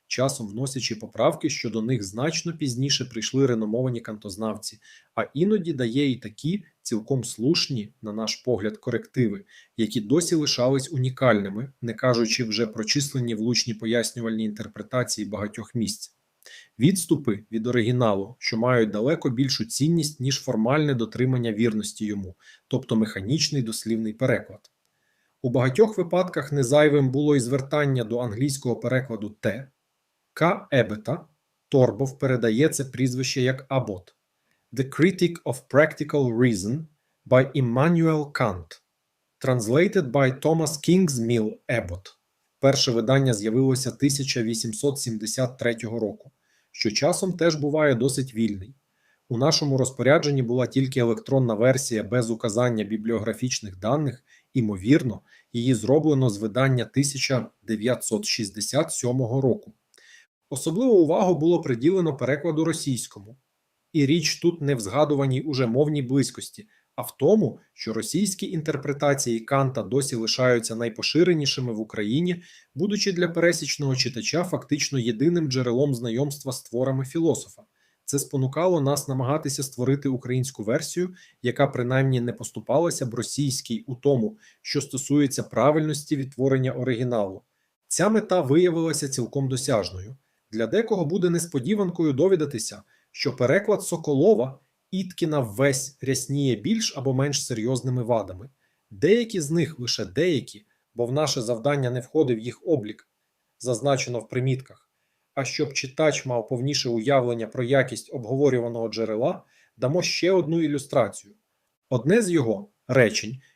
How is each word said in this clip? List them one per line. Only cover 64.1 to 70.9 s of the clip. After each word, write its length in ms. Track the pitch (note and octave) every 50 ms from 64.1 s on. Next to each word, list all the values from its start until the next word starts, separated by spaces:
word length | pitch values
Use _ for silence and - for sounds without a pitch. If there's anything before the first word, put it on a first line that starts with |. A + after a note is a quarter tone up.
| E3 F3 D3 - - -
тут 200 | D#3+ F3 E3+ E3
не 140 | C#3+ C#3+ C#3+
в 60 | A#2
згадуваній 600 | G2+ F#2 A#2+ D3 D3+ C#3+ D3 C#3 C#3 C3+ B2+ C#3
уже 260 | C3 D#3 C3 B2+ B2+
мовній 360 | A2+ A#2 C3+ D3+ D3+ D3+ D3
близькості, 640 | B2+ B2 C#3 C#3 B2 B2 - A2+ - - - G#2+ - _ _ _ _ _ -
а 60 | B2+
в 140 | A#2+ - -
тому, 420 | - C3+ E3+ G#3+ A3 E3 A2 - - _ _
що 200 | _ - - A2+
російські 580 | G#2+ A2 G#2+ - - F3+ G#3 G3 - - G3 F#3
інтерпретації 880 | F#3 D#3 D3+ D#3+ D3 C3 - D3 C#3 C#3+ D3+ C#3+ C#3 C#3 - A#2+ A2+ A2+
Канта 420 | A2+ - C#3 C#3 C3+ C3 C3 A#2
досі 340 | G#2 F#2+ A#2+ C#3 C3+ - B2+
лишаються 580 | A2+ A2+ A2 - - B2+ B2+ B2 A#2 A2+ - A2+
найпоширенішими 1000 | A2+ A#2 A#2